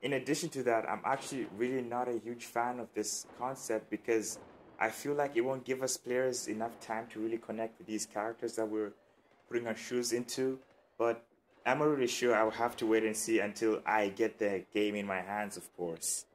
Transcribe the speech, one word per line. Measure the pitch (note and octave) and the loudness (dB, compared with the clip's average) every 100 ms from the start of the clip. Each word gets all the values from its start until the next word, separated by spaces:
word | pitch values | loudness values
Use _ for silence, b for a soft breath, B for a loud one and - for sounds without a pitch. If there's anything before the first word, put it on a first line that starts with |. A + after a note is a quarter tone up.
In | C3 | 0
addition | C#3 B2 D3 E3+ | -2 0 -2 -2
to | C#3 | 4
that, | A#2+ A2+ - | 6 6 4
I'm | G#2 | 0
actually | - C3+ - C3+ A2+ F#2+ | 2 2 0 -4 -4 0
really | B2 C3 | 2 2
not | A#2+ A#2+ B2 | 0 0 0
a | A#2+ | -2
huge | A2+ A#2+ - | -2 -8 -4
fan | - A#2+ B2 | 0 0 0
of | A2+ | -6
this | - G#2+ - - - | -4 -2 -4 -8 -6
concept | B2 C3+ - A2 - | -6 -6 -2 -2 -2
because | G#2+ - A2+ G#2 - - - - - | -6 2 2 2 -8 -14 -20 -20 -2
I | A2 | -2
feel | - C#3 | -2 -4
like | D3 C#3+ A#2 | 0 0 2
it | |
won't | B2 C3 | 0 -2
give | B2 C3 | -4 -2
us | C3 - | -2 -4
players | - B2 C3 A#2+ - | -2 0 2 0 -4
enough | G#2+ A2+ - | -4 -4 -8
time | - A2 A#2 | -6 -6 -6
to | A2 | -6
really | A2 A2+ | -4 -4
connect | - A2 A2+ - | -6 -6 -6 -8
with | - | -6
these | G#2+ | -6
characters | - G#2+ G#2+ A#2 A#2 A2+ | -4 -4 -4 -4 -6 -2
that | A2 | -2
we're | G#2+ G#2 - _ _ _ _ _ | -2 -4 -6 _ _ _ _ _
putting | A#2+ A#2+ | -4 -2
our | A2 | -6
shoes | - B2 A#2+ | -2 -2 0
into, | A#2 B2 - C3 C3 - _ _ _ | -2 -2 -2 -2 -2 -8 _ _ _
but | A#2 A2+ - _ _ _ | 0 0 -6 _ _ _
I'm | - C3+ | 0 4
not | |
really | D3+ D3 A#2+ | 4 4 2
sure. | - B2 | 2 4
I'll | A2 A2 | 6 4
have | G#2+ A#2 - | 2 -2 0
to | A2+ | 4
wait | A2 | 4
and | A2 G#2+ | 4 0
see | - A2 | 0 2
until | G2+ G2+ A2+ G#2+ - | 2 0 2 2 2
I | A2 G2+ | 2 2
get | F#2+ A2 - | 2 -2 2
the | G#2 G2 F#2 | 0 0 -2
game | G#2+ G#2 G#2 | 0 2 0
in | G2+ | -2
my | F#2+ | -4
hands, | F2+ G#2 G#2 F#2+ | -2 -4 -4 -8
of | - - | -14 -6
course. | F2 E2 - - - | -6 -4 -4 -4 -8